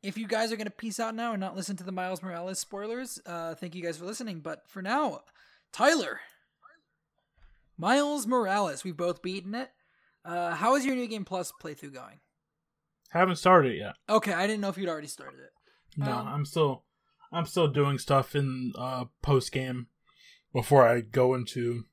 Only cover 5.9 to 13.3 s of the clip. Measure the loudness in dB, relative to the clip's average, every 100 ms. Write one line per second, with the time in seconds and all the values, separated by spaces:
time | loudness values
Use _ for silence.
5.9 | 4 0 -6 -12 _ _ _ -20 _ _
6.9 | _ _ _ _ _ -20 _ _ -4 2
7.9 | 4 4 0 0 0 2 2 0 -2 -8
8.9 | -2 -2 -2 -6 -8 -8 -8 -10 _ _
9.9 | _ _ _ -8 -4 -2 2 4 4 4
10.9 | -2 -4 -6 -6 -6 -6 -10 -14 -12 -14
11.9 | -16 -18 -20 _ _ _ _ _ _ _
12.9 | _ _ 2 2